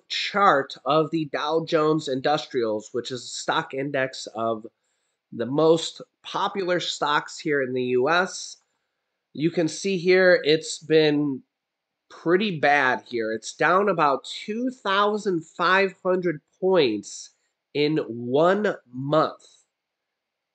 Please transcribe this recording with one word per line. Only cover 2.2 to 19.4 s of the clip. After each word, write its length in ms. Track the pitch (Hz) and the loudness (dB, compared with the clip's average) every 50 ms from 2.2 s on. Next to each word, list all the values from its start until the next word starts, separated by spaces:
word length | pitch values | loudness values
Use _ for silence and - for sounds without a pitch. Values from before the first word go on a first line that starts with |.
| 127 147 147 151 - - - 127 113 110 107 107 104 - | 0 0 0 0 -2 -4 -2 -2 0 0 -2 -4 -6 -6
which 200 | - 120 117 - | -6 -6 -6 -6
is 120 | 131 120 - | -8 -10 -10
a 40 | |
stock 480 | - - - - - 139 156 156 - - | -12 -12 -8 -6 -4 -2 -2 -4 -4 -6
index 520 | 135 139 147 143 135 131 131 - - - - - | -6 -6 -4 -2 -2 -4 -4 -6 -10 -14 -12 -8
of 320 | 113 113 113 113 107 113 113 - _ _ _ _ _ _ _ _ _ _ _ | -4 -2 -2 -2 -4 -8 -14 -20 _ _ _ _ _ _ _ _ _ _ _
the 140 | - 113 113 | -10 -8 -6
most 560 | 120 139 151 160 160 170 160 - - - - - - _ _ - | -4 0 2 4 4 4 4 0 -4 -10 -14 -18 -20 _ _ -12
popular 580 | - - 165 190 202 - 202 185 175 180 165 | -8 -4 -4 -4 -4 -4 -4 -2 -2 -2 -2
stocks 580 | 165 - - - 156 143 147 156 156 - - - | -2 -4 -4 -2 -2 0 0 0 -2 -4 -10 -8
here 220 | - 160 147 139 | -4 -2 0 0
in 120 | 131 123 127 | 0 -2 -2
the 100 | 127 127 | -2 -2
U 260 | 123 127 123 127 151 | 0 2 2 2 2
S. 480 | 165 175 190 185 - - - - - - _ _ _ _ _ _ _ _ _ _ _ _ _ _ - | 2 2 0 -2 -4 -10 -14 -16 -18 -20 _ _ _ _ _ _ _ _ _ _ _ _ _ _ -6
You 160 | - 151 165 | -2 -2 0
can 200 | - 180 160 156 | 0 0 -2 -2
see 280 | - - - 196 196 | -4 -4 -4 -4 -2
here 440 | 175 160 185 185 185 185 180 175 - - | 0 2 4 4 6 6 6 6 4 4
it's 340 | 143 156 160 156 - - | 2 2 2 0 -6 -12
been 640 | - 156 151 156 160 156 151 147 147 147 143 135 - - _ _ _ _ _ _ _ _ _ _ _ _ _ | -10 -2 2 4 4 6 4 4 2 0 -2 -4 -6 -10 _ _ _ _ _ _ _ _ _ _ _ _ _
pretty 500 | - - - 160 175 185 220 208 175 143 | -20 -6 0 2 2 2 2 0 -2 0
bad 440 | 151 143 143 143 135 127 135 - - | 2 2 4 4 4 2 0 0 -4
here. 260 | - 123 113 110 110 | -6 -6 -4 -2 -4
It's 220 | 113 113 - - - | -4 -6 -8 -10 -4
down 340 | - 151 156 180 190 208 | 0 2 2 4 4 2
about 380 | 202 180 165 151 143 135 - - | 2 2 2 2 2 2 0 -4
two 440 | - - - - - 208 233 254 262 | -10 -14 -12 -10 -8 -6 -6 -6 -6
thousand 760 | 254 - - 196 190 202 208 208 214 208 202 208 180 160 160 | -6 -6 -4 -2 0 2 2 2 0 -2 -2 -2 -2 -2 -4
five 500 | - _ - 175 170 185 190 196 190 175 _ - | -6 _ -2 2 4 4 4 2 2 -2 _ -2
hundred 380 | 185 185 185 175 175 151 147 - _ _ _ | 0 0 0 0 -2 -4 -4 -8 _ _ _
points 680 | 185 190 185 175 143 117 107 101 98 - - - - - _ _ _ _ _ _ _ _ - | 0 2 4 4 4 2 0 -2 -6 -10 -16 -18 -18 -20 _ _ _ _ _ _ _ _ -2
in 220 | 143 147 156 156 151 113 110 | -2 0 0 0 -2 -2 -4
one 640 | 117 120 120 123 127 143 165 180 196 208 208 190 151 - _ 120 123 | -8 -8 -4 -2 2 4 4 4 4 2 0 -2 -4 -6 _ _ -10
month. 520 | 127 135 143 151 156 143 101 - - | -8 -2 0 2 2 2 2 -2 -8